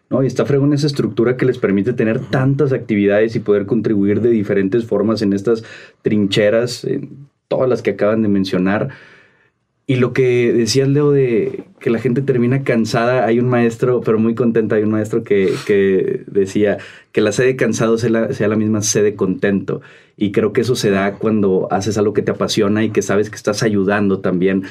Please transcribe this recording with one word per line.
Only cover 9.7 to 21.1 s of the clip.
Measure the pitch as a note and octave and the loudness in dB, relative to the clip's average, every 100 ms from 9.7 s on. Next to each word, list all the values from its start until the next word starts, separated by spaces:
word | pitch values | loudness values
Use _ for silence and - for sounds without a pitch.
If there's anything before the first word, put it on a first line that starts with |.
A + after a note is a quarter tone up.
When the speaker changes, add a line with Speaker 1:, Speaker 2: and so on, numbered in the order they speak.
| _ | _
Speaker 1:
Y | - B2 | -4 0
lo | B2 | 0
que | - B2+ B2 A#2+ | 2 2 2 2
decías, | A#2 A2+ C3 C3+ | 2 2 0 2
Leo, | C#3+ D3 | 2 2
de | C#3+ C3 A2 E2 - - - | 2 2 0 -2 -6 -16 -8
que | - | -2
la | A2+ | -2
gente | A#2+ C3 | 0 -2
termina | C3+ A#2+ A#2+ C3+ | 0 0 2 0
cansada, | C3+ A#2 A2 B2 A#2+ B2+ A2+ | 0 0 0 0 0 0 2
hay | A#2 | 2
un | B2+ | 2
maestro, | B2 A#2 A2+ B2+ B2 | 2 0 0 0 0
pero | A#2+ A2 | 0 0
muy | A2+ A2+ | 0 2
contenta, | A#2+ A2+ G#2+ G#2+ | 0 2 2 0
hay | |
un | G#2+ | 0
maestro | A2 G#2+ A#2 | -2 -2 -4
que, | A2+ G2+ F#2 - - | 0 2 2 0 0
que | G2+ G2 F#2 D#2+ - - | 2 4 2 0 -4 -4
decía | G2+ F#2+ G#2+ G#2 F#2 - - _ | -2 0 0 0 -2 -8 -20 _
que | - | -2
la | G#2+ | 0
sed | G#2 B2+ | 2 0
de | C3 | 2
cansado | A#2+ G#2 A2+ A2+ | -2 0 0 2
sea | A#2+ | 2
la, | A2+ A2 | 0 -2
sea | G#2 G#2+ | -2 0
la | |
misma | A2 G#2+ G#2+ | 0 0 0
sed | G2+ A2 | 0 2
de | G#2 G2+ | 2 0
contento. | F#2+ F2+ G2+ G2 - D2+ - - _ - | -2 0 0 0 -2 -8 -10 -20 _ -4
Y | G2+ | -2
creo | A2 G#2 | 0 0
que | A#2+ | 0
eso | A#2 A#2+ | 0 0
se | G#2+ | 0
da | F#2+ G2 | 0 0